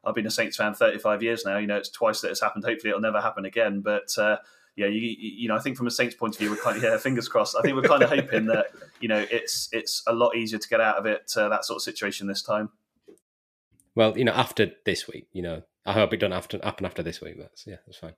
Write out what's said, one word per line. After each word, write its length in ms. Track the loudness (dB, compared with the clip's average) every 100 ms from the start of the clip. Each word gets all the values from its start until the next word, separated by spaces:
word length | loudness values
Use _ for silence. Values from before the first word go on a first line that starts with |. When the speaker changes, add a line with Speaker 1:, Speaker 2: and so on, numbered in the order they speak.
Speaker 1:
I've 100 | -4
been 120 | -2 -2
a 40 |
Saints 260 | -2 -2 0
fan 160 | -2
thirty-five 480 | 4 4 4 0 2
years 220 | 0 0
now. 140 | -2 -2
You 80 | 0
know, 100 | -2
it's 140 | -4
twice 320 | 0 0 2
that 80 | -2
it's 100 | 0
happened. 240 | -2 0
Hopefully 240 | -2 -2 0
it'll 120 | 0
never 180 | 0 0
happen 240 | 0 -4
again. 380 | -4 0 0 0
But, 340 | 0 -2 -2 0
uh, 220 | 2 2 -4 _ _ -2
yeah, 100 | -2
you, 140 | 0
you, 160 | -4 -6 -10 -6
you 60 | -2
know, 80 | 0
I 40 |
think 160 | -2 -2
from 100 | -2
a 20 |
Saints 220 | 0 -2
point 200 | 0 -6 -2
of 40 |
view, 100 | -2
we're 60 | 0
kind 200 | -2 0
of, 40 |
yeah, 140 | 2 2
fingers 320 | 0 -2 0
crossed. 260 | 0 2 2
I 20 |
think 140 | 2 2
we're 60 |
kind 200 | 4 6
of 60 | 6
hoping 380 | 4 0 0 2
that, 200 | 2 0 -4 -20 -6
you 80 | 0
know, 160 | 0 2
it's, 380 | -2 -2 -6 -4
it's 300 | -4 -4 -4 0
a 60 |
lot 220 | 4 4 2
easier 220 | -2 -6
to 100 | 0
get 120 | 4
out 160 | 4 2
of 100 | 0
it, 240 | -2 -2 0
uh, 120 | 2
that 140 | 0 -2
sort 100 | -6
of 60 |
situation 440 | -6 -4 -6 -4 -6
this 140 | -6
time. 280 | -2 -2 -2 _ _ _ -20 -20 _ _ _ _ _ _ _
Speaker 2:
Well, 220 | 4 4 4
you 80 |
know, 80 | 2
after 400 | 4 0 2 0 0 -4
this 200 | -2 -6
week, 220 | -14 _
you 100 | -8
know, 200 | -6 -8 -12 _
I 80 | -2
hope 200 | 2 2
it 20 | 2
don't 140 | 0
have 160 | -2 -6
to 100 | -6
happen 240 | -6 -6 -8
after 160 | -6
this 180 | -8 -8
week. 160 | -14 -16
That's, 280 | -20 -20 -18
yeah, 100 | -18 _
that's 120 | -18
fine. 160 | -18